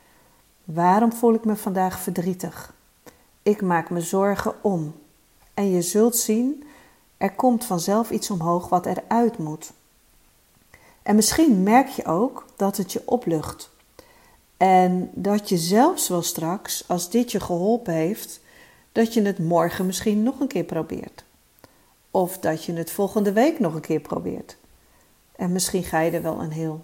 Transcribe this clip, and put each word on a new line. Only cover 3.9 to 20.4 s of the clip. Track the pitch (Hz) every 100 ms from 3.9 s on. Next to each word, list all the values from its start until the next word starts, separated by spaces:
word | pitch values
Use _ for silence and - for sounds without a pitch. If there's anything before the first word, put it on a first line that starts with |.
me | 175
zorgen | 165 190 202 196 220 -
om. | 208 175 151 - - _ _ _ _
En | - 202
je | 180
zult | 170 208 233 233
zien, | - 220 262 302 - - - _ _ _
er | 196
komt | - 254 226
vanzelf | - 175 190 214 233
iets | 214 -
omhoog | 185 165 175 175
wat | 180 -
eruit | 180 - 226 233 226
moet. | 151 156 - - _ _ _ _ _ _ _ _ _ _ - _
En | - 208
misschien | 214 - 330 190
merk | 196 247 262
je | -
ook | - 165 262 - - -
dat | 196 196
het | 185
je | -
oplucht. | - - 175 160 - - - _ _ - _ _ _ _ _ _
En | 190 185 185 180 -
dat | - 196 208 -
je | 180
zelfs | 165 214 302 359 -
wel | 180
straks, | - - 160 196 - - -
als | 180 -
dit | 233 240
je | 196
geholpen | - 170 196 233 233
heeft, | 160 160 220 - - _ - - _ _
dat | 220 226
je | 226
het | 202 185
morgen | 165 170 170 - 185
misschien | 180 220 208
nog | 233 269